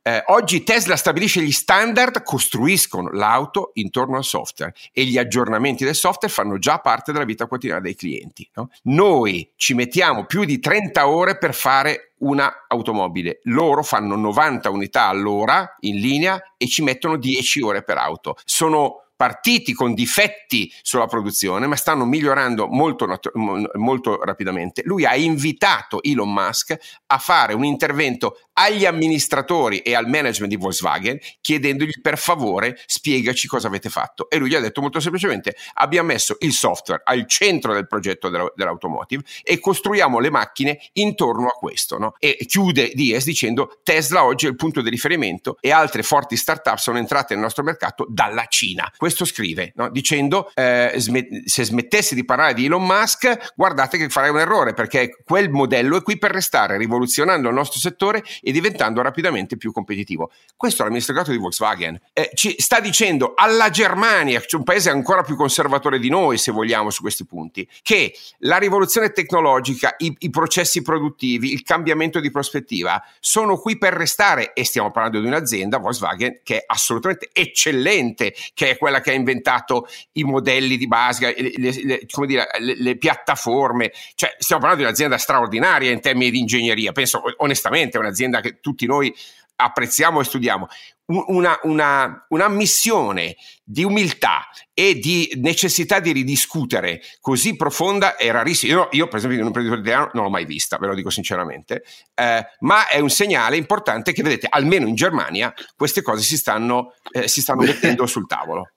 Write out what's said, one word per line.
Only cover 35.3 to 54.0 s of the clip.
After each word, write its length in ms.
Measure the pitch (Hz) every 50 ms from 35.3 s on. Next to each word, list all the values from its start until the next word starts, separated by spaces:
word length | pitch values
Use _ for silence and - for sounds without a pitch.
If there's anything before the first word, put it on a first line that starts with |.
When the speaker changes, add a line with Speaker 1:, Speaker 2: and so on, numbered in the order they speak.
| 127 98 - 101 - - - - -
Speaker 1:
"Abbiamo 340 | - 139 143 156 175 165 165
messo 280 | 127 110 - - 104 -
il 140 | - 156 120
software 480 | - - 110 87 - - - 87 80 _
al 240 | - 127 127 120
centro 460 | - - - 196 202 180 143 - 117 107
del 140 | 101 98
progetto 420 | - - 104 87 98 95 - - 92
della, 200 | 87 87 87 - -
dell'automotive 680 | - 98 87 87 85 - 85 76 55 - _ 139 139 139 - - - -
e 160 | - 175 -
costruiamo 600 | - 190 185 - - 202 208 202 175 139 123 117
le 100 | 123 156
macchine 500 | 147 127 107 - - - 135 143 147 147 - - _
intorno 540 | 190 208 208 208 - 170 120 113 107 120
a 100 | 123 120
questo", 400 | - - - - - - - -
no? 180 | - 107 110 - _
E 180 | - 147 143 - 131
chiude 440 | - - 196 196 180 156 135 - - -
Diaz 320 | 127 147 123 110 127 131
dicendo: 540 | 156 170 - - 110 117 123 139 - - _ _
"Tesla 400 | - 160 156 156 135 170 180 147
oggi 220 | 123 135 135 151
è 40 | 147
il 60 | 123
punto 260 | 123 160 160 147 143
di 80 | 120 113
riferimento 680 | 131 120 - 147 175 165 131 95 87 92 _ 127 - _
e 120 | - 131
altre 320 | 147 160 156 147 - - -
forti 340 | - 156 143 139 - 117
startup 400 | 113 - - - - - 120 110
sono 200 | 110 - - 117
entrate 360 | 120 113 - 143 139 135 - 107
nel 100 | 101 107
nostro 200 | 110 - - 139
mercato 420 | 156 165 - - - - - 143 -
dalla 360 | 113 127 117 104 107 117 117
Cina." 420 | - - - - 95 92 87 82 - _ - 156 170
Questo 140 | 160 - 180
scrive, 480 | - - - 107 87 80 92 90 85 _
no? 140 | - 120 -
Dicendo, 600 | 113 139 131 - 156 143 139 143 147 196 190 - -
eh, 380 | - 131 123 123 123 123 120 -
smet-, 500 | 127 117 107 120 131 127 - - - -
"Se 160 | - - - 120
smettesse 500 | 101 110 120 120 - - 208 - - 139
di 120 | 123 123
parlare 280 | 123 127 127 156 151 123
di 120 | 117 127
Elon 180 | 139 165 185 185
Musk, 680 | 185 190 208 220 220 - - - 247 240 233 - - _
guardate 420 | - 185 190 160 139 131 131 -
che 120 | 175